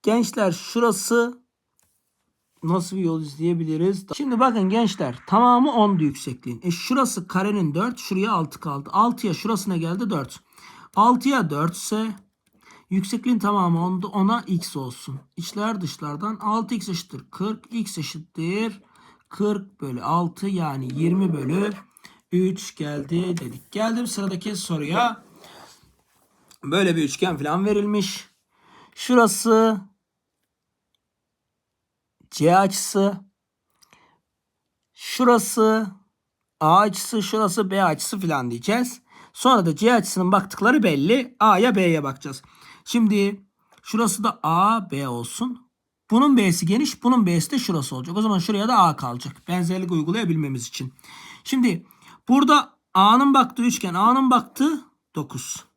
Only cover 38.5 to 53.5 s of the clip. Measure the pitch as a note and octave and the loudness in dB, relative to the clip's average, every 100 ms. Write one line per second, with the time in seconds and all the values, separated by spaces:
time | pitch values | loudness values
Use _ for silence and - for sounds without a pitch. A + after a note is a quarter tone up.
38.5 | A#2 D#3 A3+ B3 - _ - - - B3 | -6 -2 -2 -2 -8 _ -20 -20 0 4
39.5 | A#3+ E3+ D3 A3 A#3+ - F#3 F3+ G3 F#3+ | 6 4 2 4 4 2 -2 2 2 0
40.5 | - G#3 C#4+ F#3+ C#3+ D3+ B3+ B3 _ G#3+ | 0 2 4 2 2 2 0 0 _ 4
41.5 | F#3+ A#3+ G3+ F3 D#3+ C#3 C3 C#3+ C3 _ | 6 4 4 2 2 -2 -8 -14 -16 _
42.5 | _ - - - A#3+ A3 G3+ G3+ G3+ _ | _ -20 -20 -4 2 4 4 2 -2 _
43.5 | _ _ _ - A3 A#3 - G3+ - D3+ | _ _ _ -4 0 0 0 -4 -2 0
44.5 | E3 G3+ A3+ F3+ C#3 C3+ A#2+ A#2 - B3 | 2 2 2 -2 -6 -6 -6 -8 -6 -6
45.5 | A#3+ _ _ _ _ _ A3 C#4+ B3+ A#3+ | -8 _ _ _ _ _ 4 6 6 4
46.5 | E3+ E3 G#3+ D4 - A#3+ B3+ F#3 E3+ - | 2 2 0 0 -2 2 4 4 2 0
47.5 | C4+ - E3 C3 C3 D3 F#3+ A3 F#3+ E3+ | -4 -2 -4 -4 -8 -6 -2 0 0 0
48.5 | G#3 A3 A#3 F3 C#3+ B2+ B2 C3+ - - | -2 2 4 4 2 -6 -8 -12 -14 -6
49.5 | F3+ E3+ F#3 F3+ E3+ D3+ G#3+ G3 D#3+ C#3+ | -2 -2 -2 -2 -2 -2 -2 -2 -2 -2
50.5 | C3 B2 - C3 _ - - - - - | -6 -8 -12 -12 _ -20 -20 -20 -18 -4
51.5 | C4+ A#3+ E3+ - _ - - - C4 C4+ | 0 2 0 -8 _ -20 -18 2 4 6
52.5 | C4+ - _ _ F#3 G3+ A#3+ C#4 C#4 B3 | 4 2 _ _ 4 6 6 6 4 2